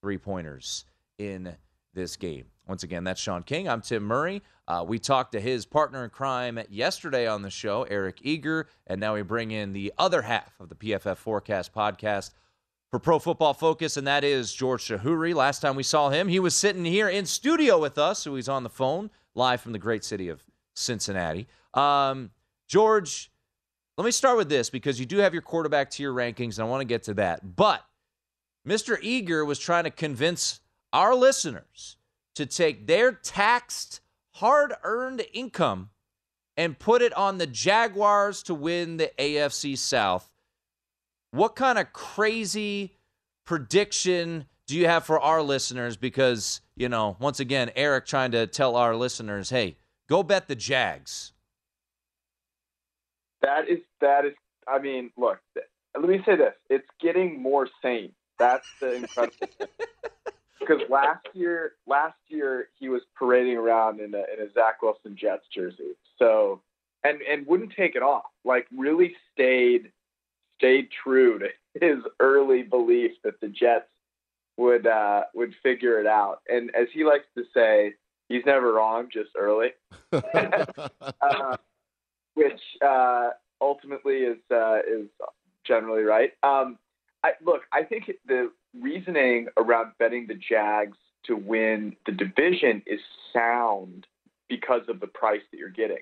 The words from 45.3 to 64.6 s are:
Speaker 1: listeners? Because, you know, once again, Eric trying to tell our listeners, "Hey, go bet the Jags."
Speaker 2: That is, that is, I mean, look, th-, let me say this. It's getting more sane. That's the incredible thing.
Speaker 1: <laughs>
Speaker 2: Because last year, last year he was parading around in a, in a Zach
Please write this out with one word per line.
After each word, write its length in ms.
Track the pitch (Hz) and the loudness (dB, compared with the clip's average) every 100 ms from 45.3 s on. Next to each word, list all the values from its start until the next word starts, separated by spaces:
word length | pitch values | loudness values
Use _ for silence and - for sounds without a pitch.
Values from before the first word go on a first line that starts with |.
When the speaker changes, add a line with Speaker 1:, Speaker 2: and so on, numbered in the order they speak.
| 160 | 2
Speaker 1:
listeners? 540 | 151 135 - 123 120 110 | 2 -2 -2 -6 -6 -4
Because, 640 | 127 120 131 120 98 - _ - | -6 2 2 2 -4 -10 _ -6
you 140 | 123 | -2
know, 260 | 120 107 92 | 0 -2 -2
once 220 | 131 139 | -4 -4
again, 320 | 131 139 120 120 | -2 -2 -2 0
Eric 280 | 147 135 - | 0 0 0
trying 260 | 139 127 | -2 0
to 140 | 117 113 | 0 -2
tell 300 | - 135 120 | 0 0 4
our 180 | 120 | 2
listeners, 560 | 113 123 - 110 101 92 | 2 -4 -6 -8 -8 -4
"Hey, 280 | 127 104 - _ _ _ | -2 -2 -6 _ _ _
go 140 | 170 | 0
bet 280 | 175 196 - | 4 0 0
the 60 | 131 | -8
Jags." 760 | 110 131 110 71 67 - - _ _ _ _ _ _ _ _ _ _ _ _ _ _ _ _ _ _ _ _ _ | -2 0 0 -4 -12 -16 -16 _ _ _ _ _ _ _ _ _ _ _ _ _ _ _ _ _ _ _ _ _
Speaker 2:
That 280 | 139 143 156 | 0 0 0
is, 100 | 170 - _ | -4 -4 _
that 240 | 143 143 143 | 2 4 2
is, 80 | 143 _ _ - | -6 _ _ -4
I 120 | 135 | -4
mean, 320 | 139 131 123 - | -4 -8 -10 -4
look, 240 | 123 95 _ | -2 -2 _
th-, 120 | - - _ _ 135 | -14 -14 _ _ -4
let 140 | 170 | 0
me 120 | 190 190 | 0 2
say 100 | 180 | 4
this. 180 | 143 - _ | 4 2 _
It's 180 | 135 - _ | -2 -2 _
getting 420 | 165 175 185 147 | 0 2 0 -2
more 280 | 127 139 131 _ | 0 0 0 _
sane. 320 | 131 120 101 _ _ _ | -4 -4 -6 _ _ _
That's 320 | 123 127 - - | 2 2 -2 -8
the 140 | 131 | -6
incredible 420 | 123 117 - 117 _ - _ | -6 -8 -4 -4 _ -12 _
thing. 100 | 403 | -14
Speaker 1:
<laughs> 40 | _ 466 _ 453 _ - - _ _ | _ -12 _ -18 _ -16 -16 _ _
Speaker 2:
Because 220 | - 156 - | 0 0 2
last 360 | 135 139 165 - | 2 2 0 -8
year, 400 | 185 175 170 160 _ - | -6 -4 -4 -6 _ -2
last 300 | 139 156 - _ | 0 0 -6 _
year 420 | 156 139 131 120 _ | -6 -4 -4 -8 _
he 120 | 135 | -6
was 120 | 127 - - | -6 -6 -4
parading 420 | 127 123 127 120 | 4 4 4 0
around 420 | 113 113 110 107 | 2 4 2 -2
in 140 | 104 | -8
a, 60 | 104 | -8
in 280 | 98 110 104 | -6 -8 -6
a 60 | |
Zach 280 | 113 | 2